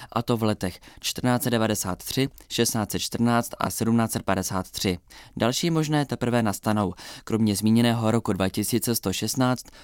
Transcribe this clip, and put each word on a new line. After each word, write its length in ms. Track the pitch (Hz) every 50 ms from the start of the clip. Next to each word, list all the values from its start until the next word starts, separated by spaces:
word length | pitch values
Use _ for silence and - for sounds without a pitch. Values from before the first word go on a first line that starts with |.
| - -
a 100 | - 113
to 160 | 117 - 123 110
v 60 | 113
letech 360 | 110 107 - - 92 - - - - - -
čtrnáct 440 | - - - - - 127 123 120 -
set 60 | 127
devadesát 540 | 117 117 110 107 107 - - 98 90 - -
tři, 240 | - - - 131 139 - - - -
šestnáct 420 | - - 117 - - 117 104 -
set 80 | - 90
čtrnáct 500 | - - - - 117 120 120 117 117 - - -
a 100 | - -
sedmnáct 420 | - - 113 113 113 117 113 110
set 120 | - 113 -
padesát 480 | - 98 95 90 - 104 92 92 -
tři. 260 | - - - 104 90 87 _ - - - - - - -
Další 320 | 110 117 127 - - 175
možné 360 | 165 160 156 151 156 147 143
teprve 380 | - 123 - - 117 117 120 113
nastanou. 500 | 107 98 - - 110 107 107 104 90 92 - - - - - -
Kromě 320 | - 104 110 113 107 104
zmíněného 560 | 95 107 110 110 117 120 120 113 117 113 110
roku 220 | 110 117 - - 104
dva 160 | 90 95 92
tisíce 460 | - - 104 - - 113 - - 117
sto 180 | - - 98 92
šestnáct 520 | - - 110 - 131 131 127 127 120 - - - -